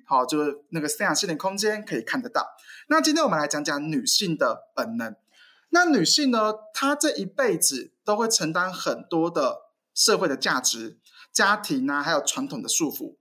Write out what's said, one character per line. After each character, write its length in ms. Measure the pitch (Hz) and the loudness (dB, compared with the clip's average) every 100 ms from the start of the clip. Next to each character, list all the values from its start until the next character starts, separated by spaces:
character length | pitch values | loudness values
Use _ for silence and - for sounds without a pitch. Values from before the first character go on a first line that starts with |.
| - | 0
好， 180 | 131 127 | 2 2
就 180 | 151 | 0
是 220 | 147 139 - | 0 -4 -8
那 100 | 165 | -6
个 60 | 147 | -4
思 100 | - | -2
想 180 | 196 151 | 0 0
心 140 | 190 | -2
灵 80 | 151 | -2
空 180 | 190 202 | -4 -2
间 300 | 214 214 214 | -2 -2 -4
可 100 | 131 | -6
以 60 | |
看 180 | - 269 | -4 -4
得 80 | 233 | -2
到。 280 | 143 - - - - - | -4 -4 -10 -20 -12 0
那 120 | 311 | 2
今 140 | 311 | 4
天 100 | 311 | 2
我 60 | 277 | 2
们 80 | 160 | 2
来 100 | 147 | 0
讲 160 | 151 | -2
讲 160 | 151 143 | -2 -4
女 240 | 151 147 | -2 -2
性 320 | - - 196 151 | 0 0 0 0
的 360 | 127 - - | 0 0 -8
本 240 | - 113 117 | -6 -4 -4
能。 180 | 113 104 _ _ - _ - | -8 -10 _ _ -20 _ 0
那 160 | 349 349 | 2 4
女 180 | 277 | 4
性 280 | - 302 277 | 4 4 4
呢， 200 | 226 214 214 - | 2 2 -2 -8
她 220 | - 277 294 | -2 0 2
这 200 | 302 - | 0 -2
一 80 | |
辈 320 | 185 - 247 165 | -6 0 0 2
子 380 | - 131 - _ | 0 -2 -8 _
都 140 | - 208 | -2 0
会 100 | 233 | 2
承 240 | - 160 | 0 0
担 220 | 175 185 | -2 -2
很 320 | 180 160 120 - | -4 -4 -4 -2
多 220 | 165 170 | 0 0
的 400 | 170 127 - _ _ _ | 0 -2 -2 _ _ _
社 240 | - - 185 | 0 2 4
会 100 | 180 | 2
的 80 | - | 0
价 240 | 190 139 | 0 0
值、 380 | - 113 113 - _ - - | 0 -4 -8 -14 _ -20 -4
家 240 | - 202 208 | 0 2 2
庭 320 | 208 139 139 | 0 -2 0
啊， 140 | 143 | -2
还 80 | 151 | 0
有 100 | 151 | 0
传 260 | - - 135 | 0 -4 -4
统 160 | 127 | -6
的 40 | 107 | -4
束 240 | - 147 | -2 -2
缚 260 | - - - | -4 -12 -14